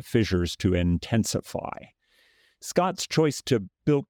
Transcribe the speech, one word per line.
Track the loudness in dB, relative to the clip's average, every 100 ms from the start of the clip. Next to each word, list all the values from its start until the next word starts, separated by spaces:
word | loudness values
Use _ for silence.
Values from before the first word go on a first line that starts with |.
fissures | -2 0 2 0 0
to | 0 0
intensify. | 2 2 0 0 0 0 -4 -6 -8 -8 -10 -16 _ _ _ _ _ _ _
Scott's | -4 0 0 -2 -2
choice | 2 2 0
to | 0 0 -2 _ 0
bilk | 0